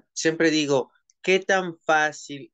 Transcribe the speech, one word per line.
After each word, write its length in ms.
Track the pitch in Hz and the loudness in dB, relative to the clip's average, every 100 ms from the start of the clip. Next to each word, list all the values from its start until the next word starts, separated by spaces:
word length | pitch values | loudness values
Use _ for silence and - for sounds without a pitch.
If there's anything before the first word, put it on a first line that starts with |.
| - | -8
siempre 360 | - 165 160 165 | -4 -2 2 2
digo, 400 | 156 143 139 - _ _ _ | 2 2 0 -2 _ _ _
¿qué 180 | - 190 | 0 0
tan 380 | 185 190 180 165 | 2 0 -2 -8
fácil 680 | - 156 151 147 - 143 120 | 0 2 2 -4 -14 -16 -16